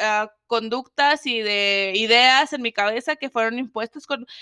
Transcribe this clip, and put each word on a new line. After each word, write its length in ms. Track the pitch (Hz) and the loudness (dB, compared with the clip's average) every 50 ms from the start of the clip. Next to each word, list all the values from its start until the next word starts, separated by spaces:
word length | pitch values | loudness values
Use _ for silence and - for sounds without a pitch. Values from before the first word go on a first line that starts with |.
ah, 300 | 208 214 214 208 214 214 _ _ _ | -2 0 0 -2 -2 -4 _ _ _
conductas 800 | _ 233 226 220 226 226 254 254 - _ - 285 285 302 294 - | _ -2 -2 -2 -2 -6 -6 -6 -8 _ 0 2 2 2 0 -2
y 140 | 269 240 226 | -4 -4 -2
de 520 | 220 208 208 202 202 202 202 196 196 190 190 | -2 -2 0 0 0 0 0 0 0 0 0
ideas 560 | 208 220 220 233 240 247 254 262 262 311 302 | -2 2 4 6 6 6 6 6 4 2 0
en 100 | - 277 | -4 -6
mi 100 | 240 226 | -6 -6
cabeza 440 | 226 - 202 208 220 240 262 - 311 | -2 0 -2 0 0 -2 -4 -4 -6
que 140 | 302 - 269 | -6 -6 -6
fueron 280 | - 240 226 226 226 247 | -2 -2 -2 -2 -2 -4
impuestas 480 | 262 226 _ 220 220 233 - 302 - | -8 -8 _ -8 -8 -8 -10 -18 -8
con, 200 | _ 285 240 240 - - - | _ -8 -8 -8 -16 -20 -20